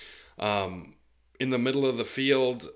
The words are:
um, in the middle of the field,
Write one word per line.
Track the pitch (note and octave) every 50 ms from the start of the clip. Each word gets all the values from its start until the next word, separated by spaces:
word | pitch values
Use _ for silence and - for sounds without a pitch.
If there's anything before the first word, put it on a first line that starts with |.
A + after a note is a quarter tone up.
| - - - - - - - -
um, | - G#2 G#2 G2+ F#2+ F#2 F#2 F2+ E2 - - _ _ _ _ _ _ _ _ -
in | C3 C3
the | B2+ B2
middle | A#2+ C3 C3 C#3+ C#3
of | C3 B2
the | A2+ A2
field, | - - C3+ C3+ C#3 C#3 C3 C3 B2+ B2+ A#2 - - -